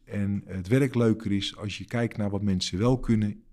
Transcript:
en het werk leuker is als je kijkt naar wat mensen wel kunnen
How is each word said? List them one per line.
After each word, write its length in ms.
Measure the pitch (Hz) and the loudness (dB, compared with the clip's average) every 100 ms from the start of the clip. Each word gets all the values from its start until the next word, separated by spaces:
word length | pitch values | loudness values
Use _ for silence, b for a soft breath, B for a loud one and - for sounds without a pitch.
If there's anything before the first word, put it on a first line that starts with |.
en 380 | - 104 101 101 - | -10 -4 -2 -2 -4
het 220 | 95 92 | -8 2
werk 260 | 127 139 | 2 2
leuker 380 | 120 117 110 107 | 4 4 2 0
is 240 | 101 98 - | -2 -2 -6
als 220 | 104 - | -8 -8
je 60 | |
kijkt 320 | 95 117 117 - | -6 -2 -2 -2
naar 140 | 101 | -4
wat 120 | 98 | 0
mensen 360 | 101 92 - 90 | 0 0 0 0
wel 200 | 117 127 | 2 2
kunnen 440 | - 113 107 - - | 2 2 0 -4 -12